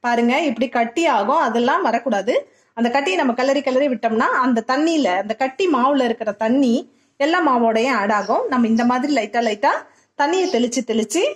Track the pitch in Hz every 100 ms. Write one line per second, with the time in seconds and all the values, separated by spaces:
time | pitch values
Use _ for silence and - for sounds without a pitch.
0 | 247 233 240 269 330 226 240 247 233 277
1 | 330 240 202 302 277 226 240 320 359 226
2 | 262 202 196 392 - _ _ - 233 254
3 | 285 370 277 233 262 277 269 262 285 240
4 | 233 220 285 494 269 233 226 262 320 320
5 | 233 180 208 214 262 262 381 269 262 285
6 | 247 226 214 202 220 262 269 233 - _
7 | _ _ 285 359 320 254 233 220 247 247
8 | 202 208 190 254 494 254 226 226 240 247
9 | 285 277 214 240 233 208 277 587 - _
10 | _ _ 294 370 370 233 240 247 - 226
11 | 220 330 494